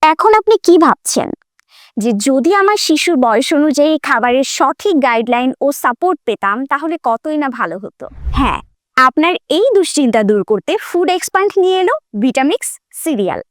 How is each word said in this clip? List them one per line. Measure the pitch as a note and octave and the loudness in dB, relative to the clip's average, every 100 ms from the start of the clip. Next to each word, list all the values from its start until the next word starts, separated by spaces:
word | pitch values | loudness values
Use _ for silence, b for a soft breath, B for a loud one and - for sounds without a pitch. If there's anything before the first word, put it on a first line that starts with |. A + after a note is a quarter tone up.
| D#4 | 2
এখন | D#4+ A4 G#4+ | 2 4 2
আপনি | G#4+ G#4+ - | 4 0 4
কি | F4 D#4 | 4 4
ভাবছেন | - - - - - _ _ b b b - | 2 -2 -4 -4 -8 _ _ b b b -6
যে | G#3+ G#3 G#3 | -2 -2 0
যদি | C4+ C4 G4+ | 0 2 2
আমার | G4 G#4 - | 2 0 0
শিশুর | D4+ - C4 B3 | 0 0 2 2
বয়স | A3 C4+ D4+ | 2 0 0
অনুযায়ী | D4+ C#4 D4 D#4 C#4+ | 0 2 2 2 0
খাবারের | C4 A#3+ B3+ C#4 - | 0 2 0 -2 0
সঠিক | D4+ D#4 G#4 E4 B3+ | -2 0 0 2 2
গাইডলাইন | A#3 A#3 A#3+ B3+ B3 C#4 | 0 0 0 0 -2 -2
ও | C#4+ | 0
সাপোর্ট | C4 B3 F4+ F4+ - | -2 -2 -2 -2 -4
পেতাম, | G#3 G3+ G#3 C#4 | -4 -2 -4 -4
তাহলে | C#4+ D#4 D#4+ - | -4 -4 -4 -2
কতই | A3+ D#4 D4+ | -4 -2 -4
না | C#4+ A#3 | -4 -4
ভালো | F#3+ E3+ | -8 -8
হতো। | G3 _ - - - - | -12 _ -18 -12 -6 -2
হ্যাঁ, | - D#3 - _ _ - | -2 -2 -10 _ _ 0
আপনার | C4 C#4 D#4+ F#4 _ D4+ | 0 2 0 -2 _ 0
এই | A#4+ G#4+ | 2 2
দুশ্চিন্তা | E4+ - C4+ A3+ G#3 | 0 0 0 2 2
দূর | G#3 F#3 | 0 0
করতে | G#3 - G4 - | -2 -2 -6 -4
ফুড | F4 F4+ F4+ | -2 0 -2
এক্সপ্যান্ড | - - G4 - | -2 -2 -2 0
নিয়ে | F#4 F#4 | 0 2
এলো | F#4 D5+ _ G#3 | 0 -2 _ -4
ভিটামিক্স | B3 B3 C4+ - - - _ - | -2 0 0 -2 -6 -14 _ -10
সিরিয়াল। | - C4 F#3+ C#3+ - | -6 -2 -2 -4 -10